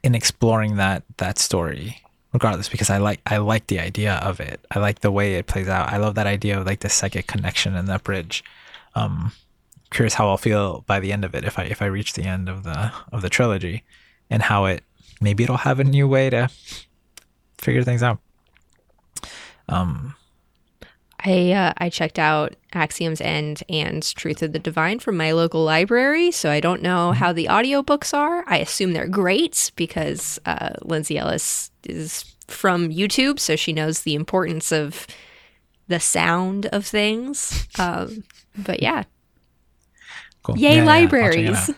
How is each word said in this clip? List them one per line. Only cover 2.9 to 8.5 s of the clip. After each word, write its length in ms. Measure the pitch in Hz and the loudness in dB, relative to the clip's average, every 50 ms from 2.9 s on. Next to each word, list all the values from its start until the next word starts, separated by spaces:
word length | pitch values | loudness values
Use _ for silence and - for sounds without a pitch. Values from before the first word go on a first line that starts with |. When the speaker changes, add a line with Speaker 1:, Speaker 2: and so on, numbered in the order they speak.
Speaker 1:
I 80 | 101 101 | 2 2
like, 220 | 101 104 101 - _ | 2 0 0 -2 _
I 100 | - 107 104 | -2 0 0
like 280 | 104 104 110 107 - - | 2 2 0 0 0 -2
the 100 | 104 90 | -2 -2
idea 340 | 82 92 98 107 104 104 95 | -2 -4 -4 -2 0 0 0
of 240 | - - 101 92 - | 0 -2 -4 -4 -6
it. 200 | 73 - - - _ _ | -8 -10 -10 -14 _ _
I 80 | - 101 | -2 0
like 220 | 104 101 101 - | 0 0 0 0
the 120 | - 104 | 0 0
way 220 | 98 98 101 101 95 | 2 2 0 0 0
it 120 | 87 82 | -2 -2
plays 220 | - - 98 92 95 | -2 -4 -2 -2 0
out. 240 | 95 92 80 - | 0 0 0 -2
I 40 | - 104 | -2 0
love 160 | 104 107 101 | 0 0 0
that 100 | 107 104 | 0 0
idea 320 | 101 101 101 101 104 98 98 | 0 0 0 -2 -2 -2 -2
of, 80 | 95 | -2
like, 140 | 95 107 - | -2 -4 -4
the 80 | - - | -2 -2
psychic 380 | - - - 98 - 110 - - | 0 0 -2 -2 -4 -6 -8 -4
connection 460 | - 104 95 90 - - - 101 95 | -6 -4 -4 -2 -2 -2 -2 -2 -2
and 100 | 90 90 98 | -2 -2 -2
that 140 | 92 95 _ | -4 -4 _
bridge. 380 | - 98 95 82 85 - - - - | -4 -6 -6 -6 -6 -8 -10 -10 -12